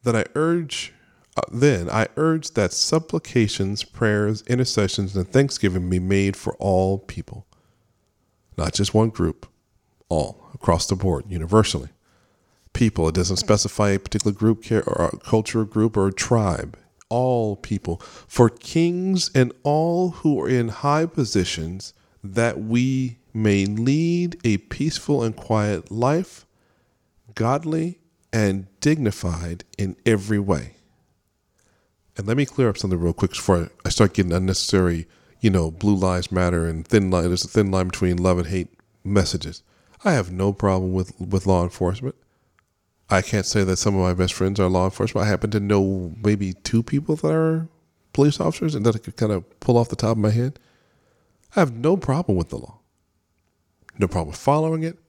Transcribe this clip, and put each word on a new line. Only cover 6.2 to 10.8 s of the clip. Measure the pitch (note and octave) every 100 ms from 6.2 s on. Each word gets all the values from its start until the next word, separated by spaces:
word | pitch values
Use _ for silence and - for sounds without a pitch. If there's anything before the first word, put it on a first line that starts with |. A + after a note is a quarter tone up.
| G2 F#2+
for | - -
all | G2 F#2 F#2+ G2
people." | - - - - - _ _ _ _ _ _ _ _ _ _ -
Not | E2
just | - G2+
one | A2 A2+
group, | - F2 - - _ _ _ _ _ _
all, | E2 C2+ - -
across | - - E2+